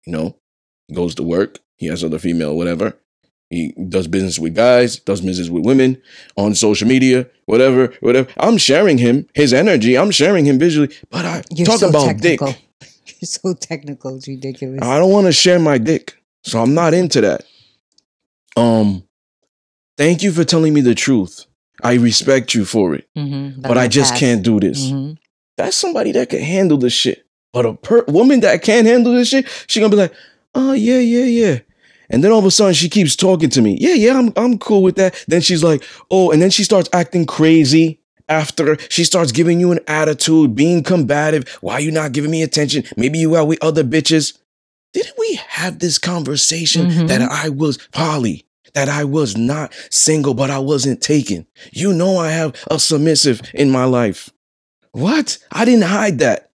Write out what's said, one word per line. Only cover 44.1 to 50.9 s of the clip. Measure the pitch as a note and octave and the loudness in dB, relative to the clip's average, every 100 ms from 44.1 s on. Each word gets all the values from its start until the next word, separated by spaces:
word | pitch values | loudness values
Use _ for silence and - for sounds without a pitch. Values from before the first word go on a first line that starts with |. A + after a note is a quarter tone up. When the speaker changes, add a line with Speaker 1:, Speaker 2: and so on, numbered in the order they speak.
| D#3+ C#3+ - _ _ _ _ _ | 0 -2 -10 _ _ _ _ _
Speaker 1:
Didn't | D#4+ A4+ C#5 | -8 -8 -6
we | A4+ D4 - | -6 -6 -10
have | - F3+ D#3+ | -8 -8 -4
this | F3 C#3+ | -4 -2
conversation | - F3 C3+ C#3+ - E3 D#3+ E3+ F3 | -4 -6 -4 -2 -2 -2 -2 0 0
Speaker 2:
Mm-hmm. | E3 E3 | 0 0
Speaker 1:
that | G3 | 0
I | B3 - D#3+ | -2 -4 -6
was | C#3 D#3 C3 - | -4 -4 -4 -10
poly, | - E3 D3+ A2+ D2+ _ _ _ C#3+ | -6 -4 -2 -4 -6 _ _ _ -6
that | C#3 | -4
I | D3 C#3+ | -4 -4
was | D3 C#3 G2+ | -2 -2 -2
not | A#2 D3+ D3 - - | -4 -4 -8 -14 -6
single, | - - D#3 C#3 A#2+ | -2 0 0 0 -2
but | C3+ | -2
I | C#3 | -4
wasn't | C3+ D3 C3+ | -2 -2 -2